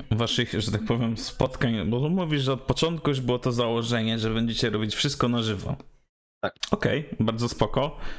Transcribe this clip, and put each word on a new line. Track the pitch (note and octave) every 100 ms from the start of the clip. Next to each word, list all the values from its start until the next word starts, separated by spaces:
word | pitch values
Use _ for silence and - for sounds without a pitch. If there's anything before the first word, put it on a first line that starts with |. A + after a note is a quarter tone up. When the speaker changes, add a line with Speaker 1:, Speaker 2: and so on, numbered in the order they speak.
| -
Speaker 1:
waszych, | A2 A2+ - A#2 -
że | G#2
tak | G#2
powiem, | A2 A#2+ A#2 A2
spotkań, | - - C3 - A#2+ A2+ G#2+
bo | A#2+ D3+
mówisz, | F#3+ E3+ D3
że | C3
od | C3
początku | - D#3 D#3+ E3 D3
już | C3+
było | B2 B2
to | B2+
założenie, | A#2+ A#2 A#2 A#2 A#2+ A2 A2+
że | A2
będziecie | A2 A#2 A2+ A#2+
robić | G#2 G#2+
wszystko | - D3 C#3 B2
na | A#2+
żywo. | A2 G2 - C3+ - - _ _ _ _
Speaker 2:
Tak. | G2 - -
Speaker 1:
Okej, | - A2+ B2+ D3+ -
bardzo | A2 A2+ A#2+
spoko. | - A2 C3+ C#3+ - -